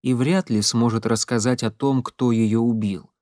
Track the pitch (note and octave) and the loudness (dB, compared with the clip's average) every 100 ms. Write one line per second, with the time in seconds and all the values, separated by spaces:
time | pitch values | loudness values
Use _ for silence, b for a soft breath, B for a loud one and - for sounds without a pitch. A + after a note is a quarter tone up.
0 | B2+ B2 C3 F#3+ - G#2+ G#2 A#2+ A#2 A2+ | -2 0 2 0 0 0 0 2 0 0
1 | A2+ A2+ - A#2+ A2 B2 A2+ - C#3 C3 | -2 -2 0 -2 0 0 -4 -2 0 0
2 | A#2+ - B2+ A#2 A2 A2+ A#2 A2+ G#2+ F#2 | -4 -2 0 2 2 2 0 0 -2 -6
3 | - _ | -10 _